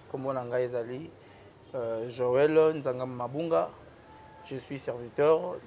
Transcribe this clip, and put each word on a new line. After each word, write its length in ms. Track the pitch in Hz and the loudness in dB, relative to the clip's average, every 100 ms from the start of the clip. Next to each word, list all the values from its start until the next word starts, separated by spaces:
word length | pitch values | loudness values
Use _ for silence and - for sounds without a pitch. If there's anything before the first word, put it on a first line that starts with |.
| - | -12
Kombo 240 | 139 135 | -8 -4
na 120 | 131 | -4
ngai 200 | 123 127 | -2 -2
ezali, 460 | 123 120 117 127 165 - - - - - - | 0 -2 -6 -8 -12 -16 -20 -20 -20 -20 -12
euh, 340 | 131 117 113 120 | -6 -4 -4 -6
Joël 680 | 120 123 127 151 156 156 156 | -2 2 6 6 6 6 4
Nzanga 320 | 135 127 127 | -4 -4 -6
Mabunga. 640 | 123 120 139 165 165 170 - - - - - - - - | -6 -6 -4 0 0 0 -6 -20 -20 -20 -20 -20 -20 -12
Je 120 | 131 | -8
suis 200 | - 139 | -8 -6
serviteur, 760 | - 120 120 - 147 160 180 - | -6 -6 -8 2 4 4 2 -8